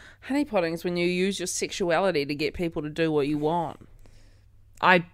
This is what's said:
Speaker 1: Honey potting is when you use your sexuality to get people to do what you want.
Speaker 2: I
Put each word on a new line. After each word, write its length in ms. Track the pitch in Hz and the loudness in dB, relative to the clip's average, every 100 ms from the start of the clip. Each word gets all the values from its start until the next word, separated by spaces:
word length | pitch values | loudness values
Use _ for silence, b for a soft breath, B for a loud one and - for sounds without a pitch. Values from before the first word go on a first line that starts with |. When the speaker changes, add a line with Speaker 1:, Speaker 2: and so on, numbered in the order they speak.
| b b | b b
Speaker 1:
Honey 220 | - 285 | -4 -2
potting 300 | 294 208 165 | 0 0 0
is 100 | 165 | -2
when 120 | 185 175 | -4 0
you 100 | 175 | 0
use 340 | 180 190 190 | 2 0 -2
your 60 | 175 | -6
sexuality 800 | - 180 - 175 165 190 160 143 | -4 -6 -4 0 2 2 0 -4
to 80 | |
get 200 | 147 151 | -2 -4
people 280 | - 165 165 | -2 -4 -4
to 80 | 151 | -6
do 200 | 151 160 | -2 0
what 160 | 151 139 | 2 0
you 120 | 147 | 0
want. 500 | 151 175 156 - - - - - - - - - - - | 0 -2 -4 -10 -20 -20 -20 -20 -20 -20 -20 -20 -20 0
Speaker 2:
I 240 | 170 180 175 | 4 4 4